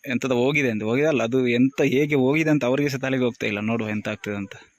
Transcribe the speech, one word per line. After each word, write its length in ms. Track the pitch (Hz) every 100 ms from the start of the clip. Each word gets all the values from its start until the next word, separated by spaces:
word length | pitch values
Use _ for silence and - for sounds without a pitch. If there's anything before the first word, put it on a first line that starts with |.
| -
ಎಂಥದ್ದು 280 | 120 135 123
ಹೋಗಿದೆ 340 | 127 147 131
ಅಂತ, 140 | 107
ಹೋಗಿದಲ್ಲ 400 | 107 123 151 139
ಅದು, 240 | 113 131 123
ಎಂತ 340 | 120 135 -
ಹೇಗೆ 340 | 139 123 147 147
ಹೋಗಿದೆ 340 | 127 156 156
ಅಂತ 160 | 151 120
ಅವರಿಗೆ 240 | 131 143
ಸಹ 80 | 135
ತಲೆಗೆ 260 | 135 131
ಹೋಗ್ತಾ 240 | 123 - 113
ಇಲ್ಲ. 120 | 104
ನೋಡುವ 300 | 107 113 107
ಎಂತ 180 | 107 107
ಆಗ್ತದೆ 280 | 107 104 101
ಅಂತ. 160 | 98 - -